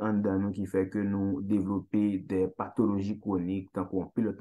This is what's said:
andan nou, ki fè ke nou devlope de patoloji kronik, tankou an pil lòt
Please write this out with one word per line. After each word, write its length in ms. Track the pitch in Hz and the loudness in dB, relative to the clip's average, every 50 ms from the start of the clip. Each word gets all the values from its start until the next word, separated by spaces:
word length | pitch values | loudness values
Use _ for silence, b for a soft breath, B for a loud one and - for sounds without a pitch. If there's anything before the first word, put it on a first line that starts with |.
| 107 | -2
andan 400 | 110 107 104 101 101 95 95 101 | 0 2 2 2 2 2 2 0
nou, 80 | 101 95 | 0 -2
ki 140 | 107 101 92 | -4 -4 -2
fè 160 | - 95 95 95 | 0 0 0 0
ke 140 | - 104 101 | 0 -2 0
nou 400 | 101 101 98 98 98 95 92 98 | 0 0 0 0 0 0 -2 0
devlope 640 | 98 107 101 95 95 101 95 95 - - 107 104 104 98 95 - - | 0 2 2 2 0 0 -2 -2 0 0 2 2 2 0 -2 -4 -2
de 140 | 98 92 92 92 - | 0 0 0 0 0
patoloji 640 | - 101 - - - 113 101 101 98 98 101 107 104 | -4 -8 -4 0 2 2 4 4 2 0 -2 -4 -4
kronik, 520 | - 110 98 90 87 90 95 98 95 - _ | -2 -2 -2 0 0 -2 -2 -4 -4 -6 _
tankou 320 | 98 92 - - 92 87 | -6 -6 -2 -2 -4 -4
an 80 | - - | -2 -2
pil 160 | 113 113 107 | -2 0 0
lòt 100 | 95 - | -2 -2